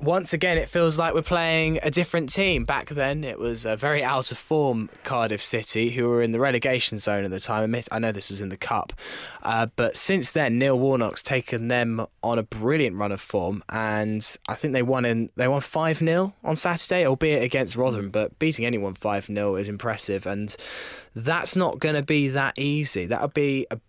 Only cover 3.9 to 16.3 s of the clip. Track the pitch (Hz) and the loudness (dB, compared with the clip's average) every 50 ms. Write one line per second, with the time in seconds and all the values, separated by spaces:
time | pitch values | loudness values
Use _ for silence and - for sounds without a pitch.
3.9 | 151 147 135 127 139 131 127 - 123 - - - 156 151 147 135 123 113 110 - | 2 2 2 0 0 0 0 -2 -6 -6 -2 0 2 4 4 4 2 0 -2 -6
4.9 | - - - - 139 120 113 110 107 104 - - - 113 110 - - 110 113 120 | -8 -12 -6 -2 0 0 0 0 0 -2 -2 -2 -2 -2 -2 -2 0 2 2 0
5.9 | 120 131 120 120 120 117 120 113 113 113 131 139 127 117 - 135 127 123 - - | 2 0 0 2 4 4 2 2 2 2 2 2 2 2 2 2 0 2 0 -2
6.9 | - 104 - - 104 101 98 98 92 95 - - 110 107 110 110 113 123 113 - | -4 -2 -2 0 0 0 0 -2 -4 -4 -4 -2 0 0 0 0 0 -2 -4 -4
7.9 | 113 110 113 113 107 101 - - 98 98 104 95 95 - - - 117 104 - - | -4 -2 -2 -2 -2 -2 -4 -6 -6 -6 -8 -8 -8 -8 -4 -2 -2 -2 -2 -4
8.9 | - - - - - - - - - - - - 113 113 117 113 - - 120 113 | -10 -14 -12 -12 -14 -14 -14 -14 -14 -8 -4 -2 0 0 0 0 0 -2 -2 0
9.9 | - - - - 190 190 127 - - 160 147 123 117 120 131 139 135 123 131 135 | 0 0 0 2 2 2 0 0 0 0 2 2 2 2 4 4 4 4 4 4
10.9 | 135 127 117 101 - - - - 143 131 117 - - 117 117 117 123 123 120 117 | 4 2 2 0 -2 -4 -4 -2 -2 -2 -2 -2 -4 -4 -2 0 2 2 2 2
11.9 | 113 113 113 - _ _ - 117 117 117 110 - - 110 110 120 151 160 143 117 | 0 -2 -4 -6 _ _ -2 0 0 0 0 -2 -4 -2 0 2 2 2 2 0
12.9 | 87 98 104 101 101 98 - - - 104 87 87 101 101 - - - 110 110 107 | 0 -2 -4 -4 -4 -6 -6 -2 -2 0 0 0 -2 -4 -6 -6 -4 -2 -2 0
13.9 | 107 107 107 107 107 110 107 - - - - - 107 - - 156 131 131 123 120 | 0 0 0 0 -2 -2 -2 -4 -6 -8 -8 -10 -8 -4 -2 -2 0 0 2 2
14.9 | 131 131 123 120 117 113 113 - - - 127 127 139 143 135 - - 160 160 165 | 2 2 2 2 2 0 -2 -2 -2 0 2 2 2 0 -2 -2 -2 0 2 2
15.9 | 160 151 160 160 165 175 190 190 | 2 2 2 2 4 2 2 0